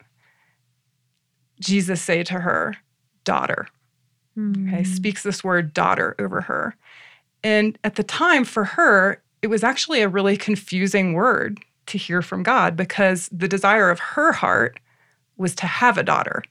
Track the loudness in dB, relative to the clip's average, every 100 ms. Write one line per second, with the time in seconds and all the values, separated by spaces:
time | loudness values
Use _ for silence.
0 | _ _ _ _ _ _ _ _ _ _
1 | _ _ _ _ _ -10 -2 0 0 -2
2 | -2 -2 -2 -4 -2 -2 -2 -6 _ _
3 | _ _ -2 -2 -2 -4 -8 _ _ _
4 | _ _ _ -6 -2 -2 -2 -2 -2 -2
5 | -4 -4 -6 -4 0 0 0 0 0 0
6 | -2 -4 -6 -6 -4 -4 -6 -10 _ -20
7 | -20 _ _ _ 0 2 2 -2 -4 -4
8 | -4 0 4 4 2 -2 -2 2 4 6
9 | 4 -2 _ _ -2 0 0 0 0 0
10 | 2 2 2 0 0 -4 -2 -2 0 2
11 | 2 2 2 2 -2 -8 -14 _ -10 -8
12 | -2 -2 -2 -2 2 2 2 0 -2 2
13 | 2 2 -4 -4 -2 2 4 4 4 2
14 | -2 0 2 2 2 2 0 -4 _ _
15 | _ _ _ -6 -6 -4 -6 0 2 2
16 | 0 0 -2 -6 -10